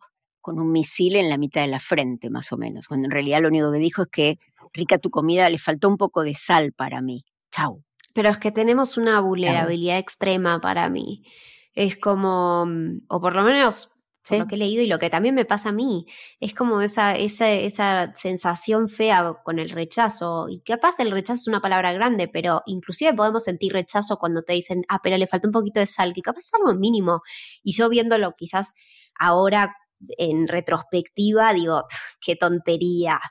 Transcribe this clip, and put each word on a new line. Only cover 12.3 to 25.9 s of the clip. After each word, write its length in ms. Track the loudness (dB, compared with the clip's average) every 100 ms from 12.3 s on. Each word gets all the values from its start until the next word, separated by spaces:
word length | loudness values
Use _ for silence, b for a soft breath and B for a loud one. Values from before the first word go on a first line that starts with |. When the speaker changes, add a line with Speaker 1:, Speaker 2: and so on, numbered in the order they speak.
| 2 2 2 0
Speaker 2:
mm, 380 | -2 -6 -8 -6
o 100 | -4
por 160 | -2 2
lo 80 |
menos 460 | 4 4 4 0 -6 _ _ _ -2
por 120 | -2
Speaker 1:
Sí. 20 |
Speaker 2:
lo 80 | 0
que 80 | -2
he 20 |
leído 240 | -2 0
y 40 | 2
lo 120 | 0
que 100 | 0
también 260 | 2 2 2
me 80 |
pasa 260 | 2 0 -2
a 20 |
mí, 320 | -2 -2 -4 -6 B B B
es 140 | -8
como 260 | -2 0 0
esa, 360 | 0 2 2 2
esa, 340 | -2 0 2
esa 640 | 2 0 -2 0 0 -2 -6
sensación 720 | -6 -4 -2 -2 0 0 0
fea 480 | 0 2 4 2 -4
con 160 | -6 -4
el 100 | -4
rechazo. 800 | -6 -6 0 0 0 -4 -4 -6
Y 140 | -8
capaz 380 | -6 0 0 0
el 120 | -2
rechazo 300 | -2 -4 -4
es 60 | -2
una 120 | -2
palabra 320 | 0 2 2
grande, 380 | 0 0 0 -2
pero 320 | -2 0 0 -2
inclusive 480 | -8 -8 -2 0
podemos 300 | 2 2 0
sentir 300 | -4 -4 -2
rechazo 440 | -2 -2 -2 -2 -2
cuando 240 | -2 -2
te 100 | -2
dicen, 300 | -2 -2 -4 -4
"Ah, 120 | -2
pero 140 | 0 0
le 100 | 0
faltó 200 | 0 0
un 20 |
poquito 260 | 0 0 0
de 60 |
sal", 260 | 0